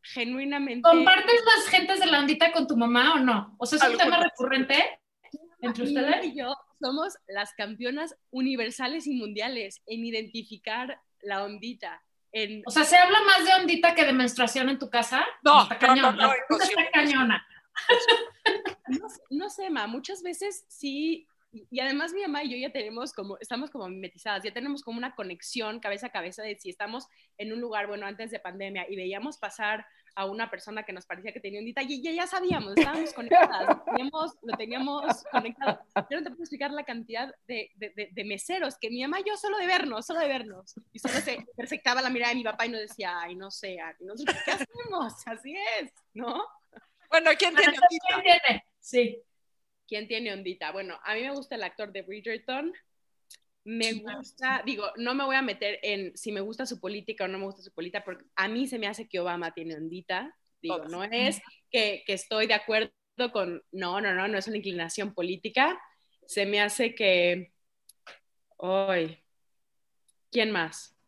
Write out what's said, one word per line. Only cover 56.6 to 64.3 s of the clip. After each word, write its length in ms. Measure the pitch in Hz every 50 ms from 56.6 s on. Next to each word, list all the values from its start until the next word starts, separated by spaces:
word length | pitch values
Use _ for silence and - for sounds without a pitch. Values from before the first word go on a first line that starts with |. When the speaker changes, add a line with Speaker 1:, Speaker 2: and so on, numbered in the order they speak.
| 262
Speaker 1:
su 120 | - 247 -
política 440 | - 185 208 208 196 - 214 - 196
o 20 |
no 120 | 185 190 190
me 60 | 196
gusta 180 | 196 196 196 185
su 100 | - _
política, 300 | - 185 180 180 202 202
porque 200 | 190 180 - _ _ _
a 120 | - -
mí 200 | - 220 240 277
se 100 | 269 262
me 80 | 233 214
hace 240 | 202 214 220 220 _
que 100 | - 180
Obama 320 | 175 180 175 175 170 165
tiene 240 | - 175 160 165 160
ondita. 600 | 151 160 160 175 185 180 - 185 185 240 311 _ _ _ _ _ _
Digo, 160 | - 165 185
Speaker 3:
Todas. 140 | 170 - 156
Speaker 1:
no 120 | 170 175 196
es 380 | 208 233 240 254 269 - - - - - _ _ _
que, 320 | - 233 220 208 196 - -
que 80 | - 196
estoy 320 | 185 - _ 220 220 214
de 80 | 214 220
acuerdo 380 | 208 214 - 214 214 220 - _ _ _ _ _ - 247 233 240
con, 300 | 214 190 175 175 - _ _
no, 280 | - 190 185 175 180 202
no, 120 | 214 202 185
no, 140 | 185 190
no 100 | 208